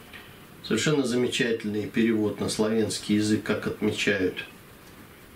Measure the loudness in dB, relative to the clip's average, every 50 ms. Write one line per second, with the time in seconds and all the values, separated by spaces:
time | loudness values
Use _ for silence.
0 | -20 -18 -18 -18 -18 -18 -20 -20 -20 -20 -20 -12 -6 -2 -2 0 2 2 2 2
1 | 2 2 2 0 0 0 0 0 0 0 0 -2 -2 -4 -4 -4 -4 -2 0 2
2 | 2 4 4 2 2 0 0 -2 -4 -2 0 0 0 2 2 2 2 0 -2 -4
3 | -2 0 2 2 4 4 2 2 2 0 -2 -2 -2 -4 -4 -2 -2 -2 0 0
4 | 0 0 0 2 0 0 -2 -4 -10 -12 -14 -20 -20 -20 -20 -20 -20 -20 -20 -20
5 | -20 -20 -20 -20 -20 -20 -20